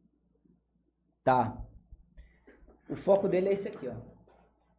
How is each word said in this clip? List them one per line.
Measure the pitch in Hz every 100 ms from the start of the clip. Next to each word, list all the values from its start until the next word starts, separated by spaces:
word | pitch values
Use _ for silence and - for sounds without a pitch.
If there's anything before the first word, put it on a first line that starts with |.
| _ _ _ _ _ _ _ _ _ _ _ _
Tá. | - 127 110 - - - - - - - - _ - - - - -
O | 151
foco | - 196 190
dele | 175 196
é |
esse | 196 220
aqui, | - 127
ó. | 113 - - - - _ _ _